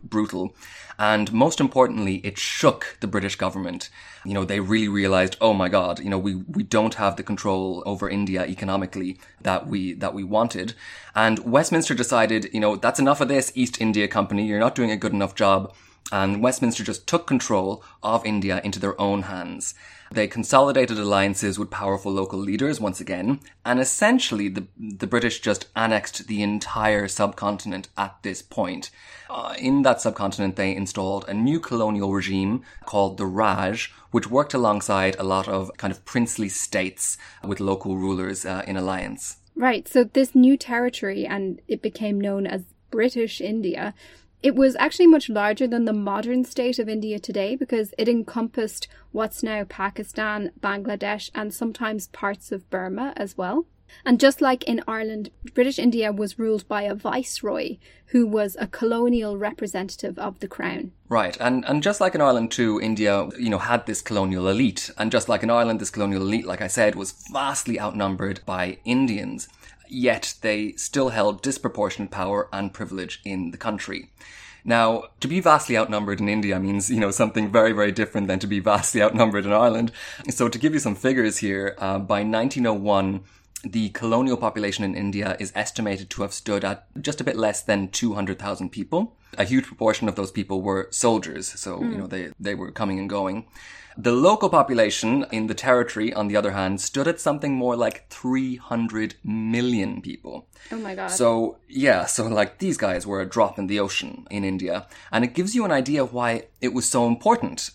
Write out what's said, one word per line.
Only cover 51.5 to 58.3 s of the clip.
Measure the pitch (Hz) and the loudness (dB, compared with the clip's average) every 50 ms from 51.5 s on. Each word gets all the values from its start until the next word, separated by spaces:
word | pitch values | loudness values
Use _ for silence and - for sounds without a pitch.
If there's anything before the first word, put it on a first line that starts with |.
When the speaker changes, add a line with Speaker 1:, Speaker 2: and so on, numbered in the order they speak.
| 202 | -6
Speaker 2:
sometimes | - 233 226 214 - 240 220 220 208 - - | -4 -6 -6 -4 -4 -4 -4 -4 -6 -8 -10
parts | - - - 202 202 - - - | -8 -4 -4 -4 -4 -6 -8 -8
of | - 196 - _ | -10 -10 -6 _
Burma | - 185 185 185 190 214 262 277 - | -6 -4 -4 -4 -4 -4 -6 -6 -6
as | - 208 190 - - | -6 -8 -6 -6 -6
well. | 185 180 220 311 339 - _ _ _ _ - - - | -4 -2 -2 -2 -4 -4 _ _ _ _ -20 -8 2
And | 254 247 233 | 4 6 6
just | 269 269 - - | 6 6 6 4
like | 302 262 254 254 - | 2 2 2 0 0
in | - 233 226 - - | -2 -4 -2 -4 -4
Ireland, | 220 220 220 214 220 214 208 - - _ - - - | -6 -6 -6 -6 -6 -8 -10 -12 -14 _ -18 -2 2
British | 254 247 269 269 - | 2 2 2 2 2
India | - 247 233 233 220 214 | 2 2 4 4 2 0
was | 202 202 214 190 - - | 0 -2 -4 -4 -4 -2
ruled | 226 220 214 208 - - | 0 0 0 0 0 -2
by | 208 202 208 | -2 -2 -2
a | 202 202 | -2 -4
viceroy | 208 - 208 - 262 254 - - - - 208 180 - - - - - - - - _ _ - | -4 -4 -2 -2 -2 -2 -4 -6 -6 -4 -4 -4 -2 -4 -6 -8 -10 -14 -20 -20 _ _ 0
who | - 247 233 | 4 4 4
was | 214 | 4